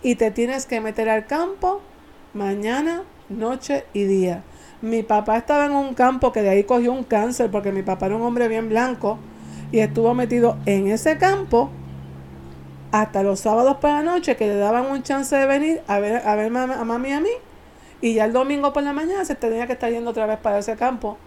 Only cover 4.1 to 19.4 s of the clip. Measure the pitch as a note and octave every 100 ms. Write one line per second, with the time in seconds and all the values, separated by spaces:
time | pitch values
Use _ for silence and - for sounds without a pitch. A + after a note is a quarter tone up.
4.1 | G3 F#3 F3 - - - - A3+ A3+ A3
5.1 | G#3+ G#3+ A3+ A#3 D4 C#4+ C#4+ C#4 B3 B3
6.1 | C4 B3+ A3+ G3+ G3 G3+ B3 A#3+ C4 B3
7.1 | G#3+ A3 B3 A#3 G3+ G3+ G3 F#3+ F#3 F#3+
8.1 | G#3+ A#3+ A#3+ A#3 A3 A3+ A3 B3+ A#3+ G3+
9.1 | A3 - - - - - A3+ G#3+ C#3+ A3+
10.1 | B3 A#3+ A#3+ A#3 A3 - G3 G3 A3 D#4
11.1 | D#4 F#4 G4 F#4+ A#3 C4+ - - - -
12.1 | - - - - - - - - G#3 G#3+
13.1 | G3 G3 F#3+ A3 A3 C4 C4+ D4 D4 D#4
14.1 | F4+ E4+ A#3 G#3+ G3+ G3+ A#3 C4+ C#4 B3+
15.1 | C#4 C4+ C#4 C4+ C#4 D#4 D#4+ - G3+ G#3
16.1 | A#3 G#3+ G#3+ G#3+ A#3+ B3+ C4 A3+ A#3 C4+
17.1 | C#4 F#4 B4 - - - - - - A#3
18.1 | A3 G#3+ A#3+ C4+ C#4+ C#4+ C#4+ C#4+ C#4+ D#4+
19.1 | G4 F#4 C#4